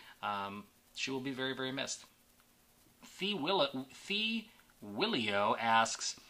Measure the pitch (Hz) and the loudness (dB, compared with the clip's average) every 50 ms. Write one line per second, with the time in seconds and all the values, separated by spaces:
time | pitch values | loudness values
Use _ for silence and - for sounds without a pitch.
0 | - - - - - 104 101 196 98 98 101 104 101 - _ _ _ _ - - | -20 -20 -10 -4 -2 -2 0 0 -2 -4 -6 -8 -12 -14 _ _ _ _ -8 -6
1 | - 135 135 135 127 139 131 127 131 131 131 127 131 131 131 135 127 - - - | -4 -4 -4 -4 -4 -4 -4 -2 -2 -2 -2 -2 -4 -2 -2 -4 -4 -4 -6 -8
2 | - - _ _ _ _ _ - _ _ _ _ _ _ _ _ - - _ _ | -12 -16 _ _ _ _ _ -20 _ _ _ _ _ _ _ _ -20 -20 _ _
3 | - - - - 180 202 208 180 139 170 196 180 - - - 131 131 - - - | -20 -18 -8 -4 -2 -2 0 0 2 2 4 4 4 2 0 -4 -8 -10 -14 -10
4 | - - 196 208 220 220 226 226 208 - - - - - - - 110 104 101 117 | -6 -2 -2 0 0 0 -2 -4 -6 -10 -16 -20 -20 -20 -20 -16 -12 -8 -4 -2
5 | 190 226 220 135 110 104 101 101 104 110 - - 226 226 226 226 226 226 - - | 0 0 0 0 0 2 2 4 4 4 2 2 4 6 6 6 6 4 2 -4
6 | - - - - - | -6 -6 -8 -8 -14